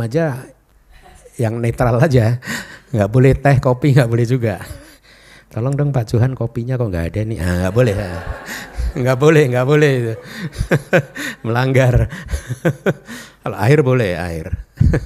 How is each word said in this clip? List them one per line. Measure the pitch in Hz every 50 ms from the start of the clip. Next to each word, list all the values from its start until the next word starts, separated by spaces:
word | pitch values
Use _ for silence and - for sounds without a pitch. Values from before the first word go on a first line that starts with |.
aja, | 117 113 117 160 165 156 127 127 - - - _ _ _ _ _ _ _ - - - - - - - - _ -
yang | 120 110 113
netral | 120 117 120 120 - 131 120 117 120
aja. | 135 170 123 123 110 113 123 123 - - - - - - - - _ -
Nggak | - 110 101 98
boleh | 110 131 127 135 131 -
teh, | - 139 139 -
kopi, | - 135 127 123 - 147 131
nggak | 120 123 113
boleh | 117 117 120 110
juga. | 127 131 117 110 98 85 - - - - - - - _ _ _ - _ - - - - _ _
"Tolong | - 107 113 135
dong | 139 135 147 143
Pak | 139 127 113 -
Johan, | - 113 120 131 131
kopinya | - - 117 - 120 117 120 131
kok | 123 123 107
nggak | 90 85 82 82 85
ada | 104 107
nih." | 110 113 -
Ah, | 82 90 87 87 90
nggak | 95 95
boleh. | 120 127 117 95 104 104 90 90 92 - - - - - - - - - - - - - - -
Nggak | 156 127 127 131
boleh, | 123 147 151 165 147 151 123
nggak | 123 123 127 131
boleh | 151 151 151 147 135
itu. | 123 120 113 113 - - - - 226 202 151 - - - - - 143 -
<laughs> | - - 175 147 - - - 294 269 233 - - 117
Melanggar. | 113 120 127 131 131 127 131 123 120 113 113 - - 185 - - - - - - 123 - - 175
<laughs> | 143 - - 196 - - - - 233 - - - - _
Kalau | - 139 101 90
air | 98 113 147 156
boleh, | 143 127 127 127 117 95 87 82
air. | 87 87 82 80 80 87 - - - _ _ - - - - 135 -